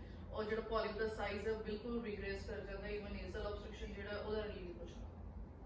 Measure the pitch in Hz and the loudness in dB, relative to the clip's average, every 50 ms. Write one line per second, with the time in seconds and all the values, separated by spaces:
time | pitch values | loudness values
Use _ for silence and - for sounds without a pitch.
0 | - - - - - - - 214 214 208 220 220 226 - 226 220 214 214 208 214 | -8 -8 -8 -8 -6 -4 0 0 2 4 4 2 2 4 4 6 6 4 4 4
1 | 220 220 214 - 202 202 196 208 196 220 220 208 - 220 208 214 - 240 233 233 | 4 2 4 2 2 2 2 2 2 2 2 2 2 0 0 0 0 0 0 0
2 | 202 208 208 196 196 196 196 196 - - 214 202 196 190 190 196 196 208 208 208 | 2 0 -2 0 0 0 0 0 -2 -2 -2 -2 -2 -2 -2 -2 -2 0 0 0
3 | 202 202 202 202 190 185 - 220 208 202 208 202 202 202 - - 226 208 190 196 | 0 -2 -2 -2 -2 -2 0 0 2 2 0 0 -2 -4 -4 -4 -4 -4 -2 -2
4 | 196 202 208 - - 214 214 214 214 208 - 190 180 180 170 - - - - - | -2 -2 0 0 2 2 2 2 2 2 0 -2 -4 -4 -4 -4 -6 -6 -6 -6
5 | - - - - - - - - - - - - - | -6 -6 -6 -6 -8 -6 -6 -6 -6 -6 -8 -10 -10